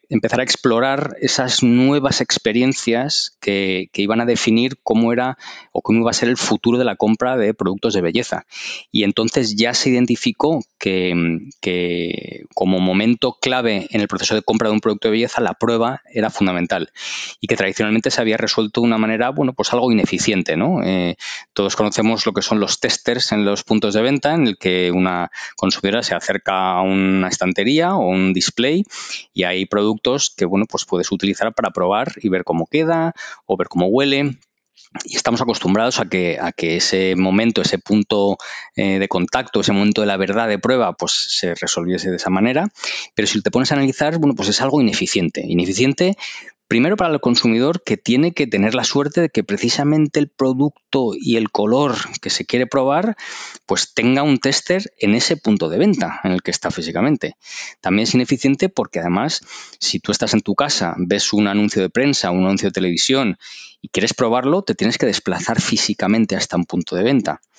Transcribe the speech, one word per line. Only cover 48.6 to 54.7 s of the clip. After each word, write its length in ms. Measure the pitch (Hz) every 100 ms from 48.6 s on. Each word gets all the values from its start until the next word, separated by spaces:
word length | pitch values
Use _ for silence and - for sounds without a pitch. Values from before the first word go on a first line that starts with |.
| 104
la 100 | 123
suerte 360 | 123 139 143 160
de 80 | 165
que 140 | -
precisamente 760 | 98 101 120 - 147 156 147 151
el 80 | 143
producto 840 | - 131 131 143 - _ 139 120 101
y 160 | 135 113
el 140 | 107
color 460 | - 107 127 147 113 - -
que 80 | -
se 160 | - 117
quiere 200 | 123 127
probar, 500 | 139 131 147 220 214 - - - - -
pues 260 | - -
tenga 300 | - 117 131
un 160 | 151 131
tester 540 | 135 139 -